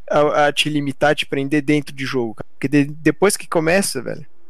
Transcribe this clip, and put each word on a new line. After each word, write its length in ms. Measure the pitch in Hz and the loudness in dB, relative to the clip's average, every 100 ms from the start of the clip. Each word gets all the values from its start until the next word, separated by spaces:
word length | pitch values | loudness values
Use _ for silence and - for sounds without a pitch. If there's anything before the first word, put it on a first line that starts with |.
| - | 0
a, 380 | 160 147 151 147 | 2 4 4 2
a 60 | |
te 160 | 143 151 | 2 0
limitar, 460 | 147 143 - 147 151 | -2 -2 0 2 2
te 100 | - | -2
prender 360 | 139 139 151 | -4 0 0
dentro 320 | 139 147 139 139 | 2 0 0 -8
de 100 | 131 | -4
jogo, 300 | 131 117 - | -2 -2 -6
cara. 120 | - | -12
Porque 140 | - 135 | -6 2
de-, 180 | 147 143 | 2 2
depois 500 | 151 156 - 196 - | 0 0 2 2 0
que 100 | - | -2
começa, 540 | 170 160 190 196 131 | -2 2 2 0 -4
velho, 240 | 113 107 - - | -6 -8 -10 -14